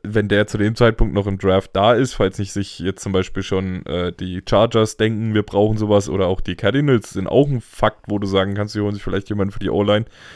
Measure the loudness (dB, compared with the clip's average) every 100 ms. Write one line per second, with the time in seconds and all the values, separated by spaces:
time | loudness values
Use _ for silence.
0 | -4 -2 2 2 0 0 0 4 4 4
1 | 2 2 -2 -2 2 2 0 2 4 4
2 | 2 0 -2 -2 -6 -6 -8 -6 -6 -6
3 | -2 -2 -2 -4 -4 -4 -4 -6 -6 -4
4 | -4 -6 -8 -8 0 2 4 2 0 0
5 | -2 0 -2 0 0 2 2 2 2 2
6 | 2 0 0 0 -4 -2 0 2 2 2
7 | 0 -6 0 2 2 0 -6 -2 -2 -2
8 | -6 -4 0 0 0 -2 -4 -2 -4 -4
9 | -4 -4 -4 -2 -2 -2 -2 0 2 2
10 | 0 -10 -20